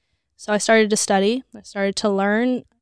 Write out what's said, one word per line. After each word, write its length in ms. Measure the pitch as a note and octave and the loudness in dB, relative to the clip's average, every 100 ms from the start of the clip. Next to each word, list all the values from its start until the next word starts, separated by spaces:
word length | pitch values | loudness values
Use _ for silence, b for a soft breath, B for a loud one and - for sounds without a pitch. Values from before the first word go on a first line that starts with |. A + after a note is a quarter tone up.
| _ _ _ _ | _ _ _ _
So 160 | - | -4
I 40 | G#3 | -2
started 320 | - A3 G#3+ | 2 4 4
to 40 | G#3+ | 0
study. 480 | - G3 G3 B3+ - | 0 0 0 -2 -8
I 80 | G#3 | -20
started 360 | - G3+ G3 F#3+ | -14 -6 -4 -2
to 120 | G#3+ | -2
learn 540 | G3 G3+ G#3+ B3 B3+ - _ | 0 0 0 0 -2 -8 _